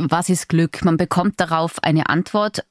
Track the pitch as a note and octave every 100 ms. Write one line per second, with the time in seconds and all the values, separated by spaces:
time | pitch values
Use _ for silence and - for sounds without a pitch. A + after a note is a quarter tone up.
0 | E3 E3 F3+ F3+ - D#3+ E3 - F3+ D#3+
1 | F3 - F#3 - E3+ D#3+ E3 - - D#3
2 | - - - G#3 G#3+ - -